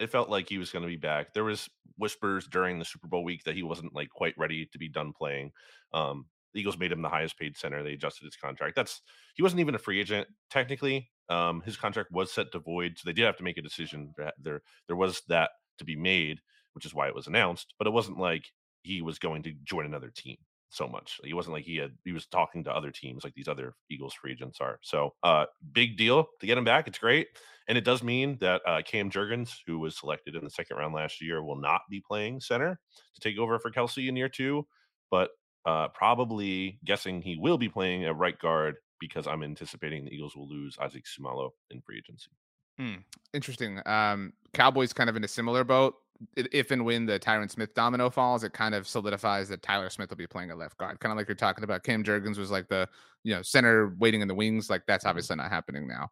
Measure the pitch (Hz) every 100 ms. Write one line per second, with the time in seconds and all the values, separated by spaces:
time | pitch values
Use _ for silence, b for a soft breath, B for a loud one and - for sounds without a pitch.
0 | 113 131 110 101 90 98 87 90 85 85
1 | 76 76 73 107 110 104 - _ _ -
2 | 107 - 101 95 - 92 92 87 82 -
3 | 85 87 87 87 - 85 85 80 80 73
4 | 73 - 82 - 80 80 78 - 78 76
5 | 76 73 78 69 71 b b b b 80
6 | 76 71 64 _ _ 104 101 82 90 82
7 | 80 80 80 - 76 73 76 71 73 73
8 | 76 - 76 - 71 67 73 - 123 -
9 | b b b - 185 175 160 117 - 98
10 | 101 104 - _ - 135 123 139 139 135
11 | 123 _ - 87 85 85 90 107 107 104
12 | 101 87 95 - 107 90 82 85 87 85
13 | 87 85 117 - 90 82 76 - 80 76
14 | 73 76 76 - 73 73 b b - 87
15 | 95 87 - 85 80 - _ - 78 78
16 | 90 95 78 78 _ _ _ - 76 73
17 | 69 67 69 98 98 85 - - 107 113
18 | 101 87 90 82 - _ _ _ - 98
19 | 82 80 87 78 76 73 69 87 76 73
20 | 62 - 65 - _ _ _ - 65 53
21 | - - 71 85 85 78 73 80 71 64
22 | 90 82 - 90 80 85 73 65 73 -
23 | 65 64 73 67 71 69 64 - - 73
24 | 67 - 67 64 65 - 65 57 - 76
25 | 71 - 87 78 73 - 78 69 120 104
26 | 110 135 160 - 98 120 117 131 151 -
27 | 113 143 - b b b - 117 117 127
28 | 120 123 139 131 92 92 - 80 78 110
29 | 101 98 104 117 120 - - 82 80 78
30 | 71 76 - 78 73 - 82 - 78 78
31 | 78 - 80 82 78 71 71 85 - 98
32 | - 104 107 131 - 120 156 185 _ b
33 | b _ 113 101 113 117 117 120 120 -
34 | 131 127 127 - 135 147 147 _ _ _
35 | _ 92 92 - _ _ - 80 73 -
36 | 104 117 120 110 101 92 95 110 - 101
37 | 95 90 82 80 110 165 117 98 92 90
38 | 82 80 87 85 82 80 78 73 _ -
39 | 80 82 73 78 76 73 - - 78 76
40 | 69 71 73 71 71 73 71 - 71 69
41 | - - 67 64 65 - _ 64 - 53
42 | - - - _ _ _ _ - 127 92
43 | - - _ 143 139 123 117 98 - 107
44 | 107 104 98 - _ - 127 131 127 -
45 | 120 113 104 - 117 123 123 131 135 -
46 | _ - 107 - - 147 127 131 117 117
47 | 113 101 - 110 104 - 110 - 120 123
48 | 123 123 127 123 110 - 110 104 95 120
49 | 104 101 110 101 98 92 - 101 92 -
50 | 98 87 85 95 90 82 80 - 90 78
51 | 113 107 101 101 104 92 107 92 - 113
52 | 104 104 101 101 98 98 92 95 92 b
53 | b b 110 95 90 139 120 110 104 90
54 | 113 107 101 95 107 110 - 95 - 98
55 | 104 85 127 82 73 90 - 69 71 60
56 | 71